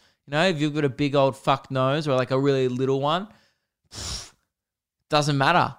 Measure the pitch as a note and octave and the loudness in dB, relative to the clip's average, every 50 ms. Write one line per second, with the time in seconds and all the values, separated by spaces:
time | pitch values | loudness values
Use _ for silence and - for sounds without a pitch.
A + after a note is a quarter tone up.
0 | _ _ _ _ _ - C#3+ D3+ F3 F#3+ F3 C#3+ D3+ D3+ C#3+ D3+ D3 C#3 A#2+ - | _ _ _ _ _ -4 -2 0 2 2 2 0 -2 -2 0 0 0 -2 0 -2
1 | D3 C#3+ C3+ C#3+ C3+ C3+ A#2 - - D3+ C3+ B2+ - - C3+ C3 C3 C3 C#3 D#3 | -2 0 2 2 2 2 0 0 0 0 0 0 -2 -4 -4 -2 0 0 0 -2
2 | D#3 D3+ C3 B2+ B2+ - C3+ C3+ C#3 C#3+ C#3 C3+ C3 B2+ B2 B2 C3 C3 C3+ C3+ | -2 0 0 0 0 0 0 0 2 2 2 2 0 -2 -2 -2 -2 -2 -2 0
3 | C#3 D3 D#3+ F3+ G3+ G#3 - _ _ _ _ _ _ _ _ _ _ _ - - | 0 -2 -2 -2 -4 -8 -14 _ _ _ _ _ _ _ _ _ _ _ -16 -14
4 | - - - - - - - _ _ _ _ _ _ _ _ _ _ _ _ _ | -12 -10 -10 -12 -14 -16 -20 _ _ _ _ _ _ _ _ _ _ _ _ _
5 | _ _ D#3 D3 D3 D3+ D3 C#3 C3+ D3+ F3 F3 B2+ - - | _ _ 0 0 2 2 0 2 2 2 4 2 2 0 -2